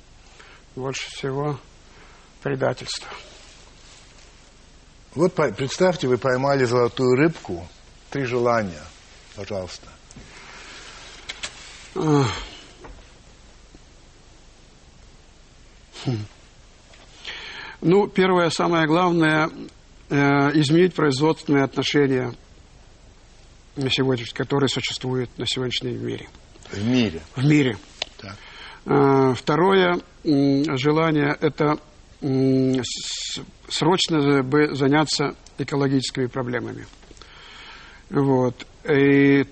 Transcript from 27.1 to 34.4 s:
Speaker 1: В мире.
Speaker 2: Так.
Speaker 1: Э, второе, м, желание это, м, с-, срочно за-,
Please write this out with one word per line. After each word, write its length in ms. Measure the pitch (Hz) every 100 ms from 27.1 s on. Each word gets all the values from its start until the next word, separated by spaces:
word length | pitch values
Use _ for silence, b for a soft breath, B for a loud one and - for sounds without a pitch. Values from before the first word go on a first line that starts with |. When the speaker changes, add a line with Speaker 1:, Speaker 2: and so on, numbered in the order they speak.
| 80 -
Speaker 1:
В 100 | -
мире. 340 | 143 151 131 101 - - - -
Speaker 2:
Так. 180 | 98 98 B B B B
Speaker 1:
Э, 500 | - 143 139 135 131
второе, 640 | 123 - 151 185 196 180 175 - -
м, 520 | 160 139 139 139 156 135
желание 600 | 143 156 160 151 143 -
это, 380 | 156 - 151 151 - - - -
м, 600 | 139 131 135 131 131 131
с-, 560 | 120 - - - - - - - -
срочно 520 | - 156 185 - 160
за-, 220 | 143 139